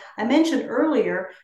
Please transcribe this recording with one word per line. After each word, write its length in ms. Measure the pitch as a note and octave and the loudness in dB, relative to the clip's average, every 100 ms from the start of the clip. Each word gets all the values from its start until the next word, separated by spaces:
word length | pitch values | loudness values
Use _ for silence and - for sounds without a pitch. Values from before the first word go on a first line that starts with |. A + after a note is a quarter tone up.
| - - | -12 -6
I 60 | A3+ | 2
mentioned 400 | D4 D#4+ A#3+ - | 2 2 0 -2
earlier 640 | A#3+ D#4 B3+ F#3 F3+ F#3+ - | 0 0 2 0 -2 -6 -14